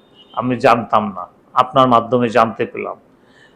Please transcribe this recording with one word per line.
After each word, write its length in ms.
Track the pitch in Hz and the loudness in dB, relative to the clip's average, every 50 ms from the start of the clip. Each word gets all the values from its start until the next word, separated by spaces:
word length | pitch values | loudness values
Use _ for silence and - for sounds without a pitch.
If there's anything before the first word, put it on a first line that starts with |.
| _ _ _ _ _ _ - | _ _ _ _ _ _ -8
আমি 240 | - 117 123 127 | -6 -4 -4 -2
জানতাম 560 | 113 135 123 120 120 107 - - 107 104 101 92 | 2 4 4 4 2 0 -2 -2 -2 -2 -4 -8
না, 140 | 90 87 - _ _ _ _ - | -12 -14 -16 _ _ _ _ -2
আপনার 340 | 131 127 - - 135 131 | -2 -2 0 2 2 4
মাধ্যমে 420 | 127 117 117 117 113 127 123 120 113 | 4 4 2 2 0 -2 -2 0 0
জানতে 360 | 107 117 113 113 104 - 120 | 2 2 2 0 0 -6 -8
পেলাম।" 300 | - - 110 101 95 92 - _ _ _ _ _ _ _ _ _ _ _ | -8 -8 -10 -10 -12 -12 -14 _ _ _ _ _ _ _ _ _ _ _